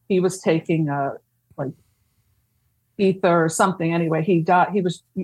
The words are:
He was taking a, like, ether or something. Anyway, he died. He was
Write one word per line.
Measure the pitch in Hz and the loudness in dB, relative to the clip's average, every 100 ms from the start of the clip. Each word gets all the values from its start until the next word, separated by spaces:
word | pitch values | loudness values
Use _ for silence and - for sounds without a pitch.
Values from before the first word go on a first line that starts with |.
| - | -2
He | 185 | 0
was | 180 180 | 0 -2
taking | 196 160 165 160 151 | 0 0 0 -2 0
a, | 143 139 113 _ _ _ - | -2 -4 -8 _ _ _ -10
like, | 131 - _ _ _ _ _ _ _ _ _ _ _ - | -10 -10 _ _ _ _ _ _ _ _ _ _ _ -2
ether | 190 190 180 170 165 | 0 2 2 2 2
or | |
something. | - 190 180 165 | 0 0 0 -2
Anyway, | 170 165 160 | -2 0 -2
he | 160 170 | 0 0
died. | 160 180 170 | 2 2 2
He | 202 | 0
was | 180 - _ - | -2 -6 _ -12